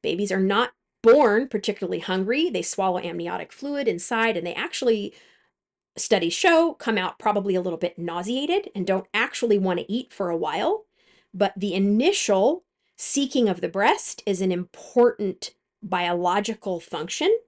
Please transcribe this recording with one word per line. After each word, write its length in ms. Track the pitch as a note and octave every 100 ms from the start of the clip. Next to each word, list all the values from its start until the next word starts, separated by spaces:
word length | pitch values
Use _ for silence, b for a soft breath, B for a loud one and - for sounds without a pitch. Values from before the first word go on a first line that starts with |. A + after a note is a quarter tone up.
Babies 300 | D#3 E3+ G3+
are 80 | F#3+
not 340 | F#3+ G3+ A#3+ _ _ _
born 460 | A3+ C#4 B3 G#3 C4
particularly 520 | B3+ G#3 G3+ F3+ F3+
hungry. 500 | F3+ F#3 F#3+ C4+ E4+
They 120 | A3+
swallow 380 | G3 - F#3+ F3+
amniotic 540 | F3 E3+ E3+ F#3 -
fluid 340 | - C#4 C#4+ B3
inside, 480 | F3 - A3+ A3+ F#3+
and 100 | E3+
they 100 | -
actually, 580 | C#4+ - B3+ A3 G3+ b b b b _ _ _ _ -
studies 380 | - F#3 E3+
show, 400 | - F#4 E4 E4+
come 240 | - - G#3
out 220 | F#3 -
probably 360 | G#3+ G#3 G3 F#3
a 60 |
little 180 | F3+ E3
bit 180 | F3 -
nauseated 720 | E3+ E3+ F#3 B3 D4+ F#4 G4+ G3+
and 100 | F#3
don't 220 | F#3+ -
actually 460 | G#3+ B3+ - A#3+ G3+
want 200 | F#3+ F3
to 120 | -
eat 200 | A3+ -
for 180 | - F3+
a 80 | E3
while. 480 | D#3+ D#3+ A3+ G#4+ - b b b b
But 200 | F#3 G3 -
the 180 | G3+
initial 920 | F3+ G3 G#3+ D4 G4+ - G3 A3 F4+ _ _ _ -
seeking 500 | - C#4 C#4 C4+ A3
of 140 | F3+
the 80 | E3+
breast 520 | F#3+ A3 G#4 - - -
is 160 | F#3
an 100 | F#3+
important 1000 | F3+ F3+ - - - A#3+ - G3+ - - _ _ _
biological 1000 | G#3+ F3+ F3 F3 F3 G3 G#3 G#3+ G3+ F3
function 560 | - D#3 F3 - E4 A#4